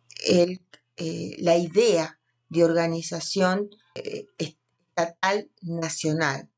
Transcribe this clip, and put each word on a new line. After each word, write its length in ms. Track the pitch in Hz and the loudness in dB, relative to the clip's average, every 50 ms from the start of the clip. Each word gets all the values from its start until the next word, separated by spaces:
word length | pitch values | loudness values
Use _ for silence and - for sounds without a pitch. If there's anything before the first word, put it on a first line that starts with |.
| _ - - - - | _ -20 -16 -6 0
el, 340 | - 196 175 175 180 180 185 _ _ - - _ _ _ | 2 4 4 4 2 0 -6 _ _ -20 -20 _ _ _
eh, 400 | - 175 160 170 170 170 185 - - | -10 -8 -8 -6 -6 -8 -10 -8 -2
la 180 | - 170 170 | 2 2 4
idea 600 | 175 180 160 165 202 240 226 180 165 156 156 - _ _ _ _ _ _ - | 2 2 0 2 2 4 4 4 2 2 -2 -8 _ _ _ _ _ _ -4
de 160 | 165 165 170 | 2 4 4
organización, 1040 | 165 165 170 165 165 165 165 165 - 175 165 - - - 196 185 180 185 196 208 208 - _ _ _ - | 4 4 4 2 0 -2 -4 -6 -8 -8 -8 -6 -4 0 2 2 2 2 0 -2 -6 -10 _ _ _ -16
eh, 320 | - - - - - - - _ - | -14 -12 -10 -10 -10 -12 -12 _ -8
estatal 1120 | 165 151 - _ _ _ _ _ _ _ - 180 165 170 - _ - 190 202 214 220 - _ _ | -8 -8 -10 _ _ _ _ _ _ _ -4 -2 -2 -2 -4 _ -2 -2 -2 -2 -4 -8 _ _
nacional, 880 | - 165 170 170 165 156 - - - 156 151 160 160 143 135 - - - _ | -10 -8 -6 -6 -6 -6 -6 -4 -2 -2 0 0 0 -2 -2 -4 -8 -14 _